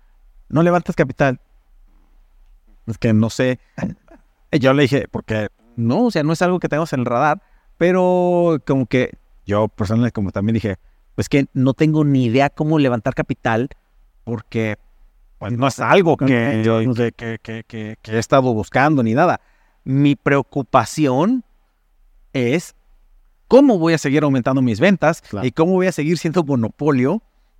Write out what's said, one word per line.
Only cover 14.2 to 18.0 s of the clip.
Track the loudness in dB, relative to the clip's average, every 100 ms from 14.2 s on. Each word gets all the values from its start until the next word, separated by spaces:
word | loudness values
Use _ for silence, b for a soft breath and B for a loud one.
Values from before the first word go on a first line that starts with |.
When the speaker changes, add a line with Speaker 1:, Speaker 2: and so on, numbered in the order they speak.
Speaker 1:
porque, | -12 -10 -8 -6 -4 -6 _ _ -20 _ _ -14
pues, | -8
no | -2 -2
es | -2
algo | 2 2 4 2
que | 2 0 0 0
Speaker 2:
No, |
Speaker 1:
yo, | 0 0
Speaker 2:
no | 0 -2
sé. | -4
Speaker 1:
que, | -4 -10 -10
que, |
que, | -12 -16 -14
que, | -14 -14 -14